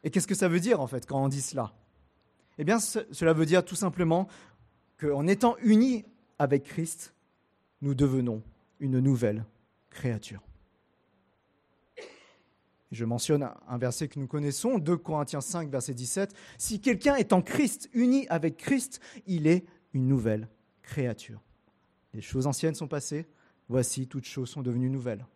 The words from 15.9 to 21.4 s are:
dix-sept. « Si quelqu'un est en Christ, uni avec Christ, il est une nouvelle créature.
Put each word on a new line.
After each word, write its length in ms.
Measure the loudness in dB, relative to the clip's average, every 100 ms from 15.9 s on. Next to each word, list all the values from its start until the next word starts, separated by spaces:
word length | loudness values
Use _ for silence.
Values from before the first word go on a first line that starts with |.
| -6
dix-sept. « 400 | -6 -4 -4 -6 -20 -10
Si 200 | -6 -2
quelqu'un 360 | 0 2 4 2
est 180 | 4
en 80 | 4
Christ, 480 | 4 0 0 -2 -4
uni 340 | 0 4 2 2
avec 280 | -2 -2 -4
Christ, 440 | -2 0 -2 -12 -18 -18 -4
il 220 | 2 4
est 180 | 4 2 _ _
une 140 | -2 2
nouvelle 400 | 2 2 -2 -4 _ _ _
créature. 580 | -12 -4 -4 -6 -14 -20